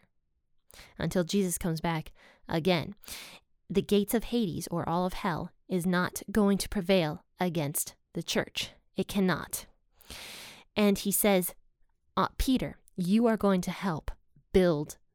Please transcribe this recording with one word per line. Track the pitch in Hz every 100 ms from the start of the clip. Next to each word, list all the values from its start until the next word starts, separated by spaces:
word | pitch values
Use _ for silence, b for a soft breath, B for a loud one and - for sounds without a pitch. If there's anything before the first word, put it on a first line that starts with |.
| _ _ _ _ _ _ _ B B B
until | 165 185
Jesus | 165 202 185 170
comes | 180 160
back | 175 160 - b b b b
again. | 165 160 175 - - B B B B _ _ _
The | 170
gates | - 202 202
of | 233 -
Hades, | 240 208 151 -
or | 170 -
all | 170 185
of |
hell, | - 202 156 180 _ _
is | 185 170
not | 180 180 - -
going | 208 202 196
to | -
prevail | 214 175 190 156 151 _ _
against | 180 165 147 - - - _
the | -
church. | 165 214 - - - - _ -
It | 190
cannot. | 202 190 165 - - - _ _ _ B B B B B B B -
And | 208 196
he | 202
says, | 185 214 196 175 - _ _ _ _ _ -
uh, | - -
"Peter, | - 262 143 - _ -
you | 175 214 233
are | 220
going | 202 190
to | 180
help | 170 190 156 - - _ _ _
build | 190 180 151 151 - _